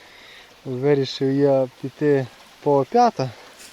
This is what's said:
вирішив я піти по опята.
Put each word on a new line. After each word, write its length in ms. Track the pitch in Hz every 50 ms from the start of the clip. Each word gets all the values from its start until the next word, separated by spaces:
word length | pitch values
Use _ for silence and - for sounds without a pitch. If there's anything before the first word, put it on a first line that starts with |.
| - - - - - - - - - - - - -
вирішив 680 | 135 127 123 131 147 147 139 131 - - - 139 135
я 360 | 135 139 143 139 135 135 131 127 - -
піти 460 | - 127 - - 151 147 143 135 131 - - - - - - -
по 160 | - 151 143 139
опята. 520 | 131 - - 240 240 226 - - 131 123 110 - - - - - - -